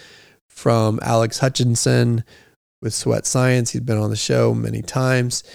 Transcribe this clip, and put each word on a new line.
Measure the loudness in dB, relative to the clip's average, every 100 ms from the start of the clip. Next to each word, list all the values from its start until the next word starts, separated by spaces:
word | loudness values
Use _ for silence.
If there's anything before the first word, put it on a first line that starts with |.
| -20 -20 -20 _ _
from | -4 0 2 2 0
Alex | 0 2 0 0
Hutchinson | -2 2 0 2 2 2 2 0 -4 -14 _ _ _ _
with | -8
Sweat | -4 -2 -2 -2
Science. | 0 2 2 0
He's | -4
been | -2 0
on | 0
the | -2
show | 0 2 2
many | 0 -2 -6
times. | -6 -2 0 0 0 -4 -10